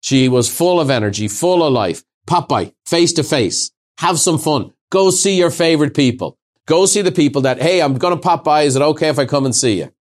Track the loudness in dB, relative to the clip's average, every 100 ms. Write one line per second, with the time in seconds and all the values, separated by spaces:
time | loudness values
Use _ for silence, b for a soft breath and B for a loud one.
0 | 0 0 2 2 0 0 0 2 0 0
1 | -2 -4 -6 -2 0 2 2 0 -2 -4
2 | _ _ -2 -2 0 -4 -4 _ -4 0
3 | 2 0 -2 0 -2 -2 -8 _ _ -6
4 | -2 0 0 0 0 -2 -4 _ _ 0
5 | 2 2 0 2 0 0 0 2 0 2
6 | 0 0 -8 -10 _ _ -2 2 2 2
7 | 0 0 0 2 -2 0 0 0 0 0
8 | -2 -2 -2 -2 0 2 2 2 0 0
9 | 0 0 0 0 -2 0 0 -2 -4 _